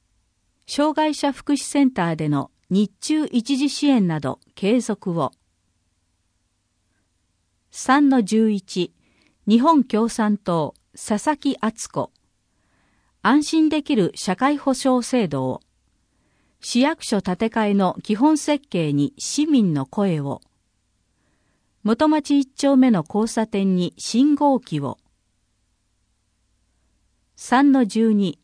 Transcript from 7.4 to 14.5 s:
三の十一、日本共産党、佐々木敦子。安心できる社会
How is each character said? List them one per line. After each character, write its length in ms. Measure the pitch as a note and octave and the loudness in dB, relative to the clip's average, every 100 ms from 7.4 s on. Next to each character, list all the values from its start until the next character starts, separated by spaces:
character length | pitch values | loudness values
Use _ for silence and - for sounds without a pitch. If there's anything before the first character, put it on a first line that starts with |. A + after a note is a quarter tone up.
| _ _ _ | _ _ _
三 380 | - - C#4 C#4+ | -6 0 4 4
の 140 | C4 | 2
十 280 | F#3+ A3 A3 | 2 2 2
一、 420 | G3+ - F#3 F3 _ _ _ _ _ - | 0 -4 -6 -6 _ _ _ _ _ 2
日 140 | A#3 | 4
本 240 | D4 D#4 | 4 4
共 240 | - G#3+ A3+ | 2 0 0
産 300 | - G#3+ G#3 | 0 -2 -2
党、 360 | - E3+ - - _ | -2 -2 -4 -8 _
佐 320 | - - G#3 | -12 -6 -2
々 120 | D#4 D4 | -2 -2
木 200 | C#4 - | -2 -2
敦 280 | A3 - - | -4 -6 -8
子。 220 | - - _ _ _ _ _ _ _ _ _ _ _ | -8 -8 _ _ _ _ _ _ _ _ _ _ _
安 200 | G3 C#4+ | 0 2
心 260 | D4 D#4+ D#4 | 2 0 2
で 140 | D#4 | 0
き 120 | C#4+ | 0
る 180 | B3+ E3+ | 0 0
社 200 | - - | -2 -6
会 220 | F#3 C4+ | -2 0